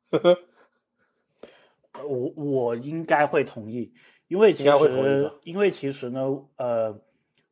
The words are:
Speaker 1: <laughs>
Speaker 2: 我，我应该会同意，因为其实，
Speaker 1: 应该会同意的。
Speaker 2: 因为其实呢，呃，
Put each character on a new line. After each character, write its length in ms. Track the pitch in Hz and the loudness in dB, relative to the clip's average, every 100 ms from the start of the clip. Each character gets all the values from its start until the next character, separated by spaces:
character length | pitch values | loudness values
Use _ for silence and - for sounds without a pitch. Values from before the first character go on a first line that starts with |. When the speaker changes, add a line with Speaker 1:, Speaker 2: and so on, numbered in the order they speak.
| _ | _
Speaker 1:
<laughs> 2000 | 151 175 175 - _ _ _ _ _ _ _ _ _ - _ _ _ _ - 147 | 0 2 2 -2 _ _ _ _ _ _ _ _ _ -20 _ _ _ _ -16 -8
Speaker 2:
我， 240 | 127 135 - | -6 -6 -6
我 380 | 143 135 120 117 | -4 -2 -2 -4
应 260 | 135 165 | -6 -10
该 240 | 160 151 147 | -2 2 2
会 160 | 160 | 2
同 260 | 135 - 107 | -2 -6 -12
意， 220 | 123 110 _ _ _ _ | -10 -10 _ _ _ _
因 80 | 180 | 4
为 140 | 220 | 4
其 60 | 156 | 6
实， 40 | |
Speaker 1:
应 80 | 143 | 4
该 60 | 143 | 6
会 100 | 151 | 4
同 120 | 127 | 2
意 220 | 135 139 | 2 0
的。 120 | 151 - | -2 -6
Speaker 2:
因 140 | 165 180 | -12 -2
为 120 | 202 | -2
其 220 | 185 139 | -2 -8
实 180 | 135 123 | -8 -10
呢， 120 | 131 135 139 139 - | -6 -4 -6 -8 -8
呃， 420 | 123 117 110 104 _ _ _ _ _ | -4 -2 -4 -6 _ _ _ _ _